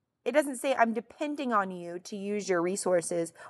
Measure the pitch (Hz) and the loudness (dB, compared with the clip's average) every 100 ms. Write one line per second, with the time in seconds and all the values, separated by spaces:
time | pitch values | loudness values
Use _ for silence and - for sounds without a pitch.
0 | _ _ - 277 285 247 277 254 233 226 | _ _ 0 2 2 0 0 4 4 2
1 | - - 294 294 262 220 190 180 170 175 | -6 -6 -6 -4 2 2 2 -4 -8 -10
2 | - 202 196 208 190 180 175 196 185 180 | -10 -8 -4 -4 0 2 2 0 2 2
3 | 165 175 165 - - | 2 -2 -2 -6 -10